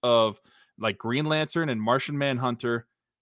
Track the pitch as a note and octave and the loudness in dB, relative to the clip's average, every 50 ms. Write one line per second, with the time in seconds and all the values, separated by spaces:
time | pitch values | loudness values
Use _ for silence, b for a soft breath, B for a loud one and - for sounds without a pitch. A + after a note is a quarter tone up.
0 | - A#2+ A#2 A#2 A2+ G#2+ G2+ - b b b b b b b - A2 A2 G#2 - | 2 4 6 6 6 4 0 -6 b b b b b b b -4 -4 -4 -4 -4
1 | - A2+ B2 C#3+ D3+ D#3 D#3 D#3 D#3 - - E3+ D#3+ D3 A#2+ A2 G#2+ A2+ B2 C3+ | -4 -4 -2 -2 0 0 0 -2 -2 -2 -2 -4 -2 -2 -2 -2 0 2 2 0
2 | - - D3 C#3 C#3 C#3 C3 B2 C3 B2 A#2+ - - A#2+ A#2 A#2 - _ _ _ | 0 -4 -4 -2 -2 -2 -2 -2 -2 -4 -4 -2 -2 -2 -2 -2 -4 _ _ _
3 | _ _ _ _ | _ _ _ _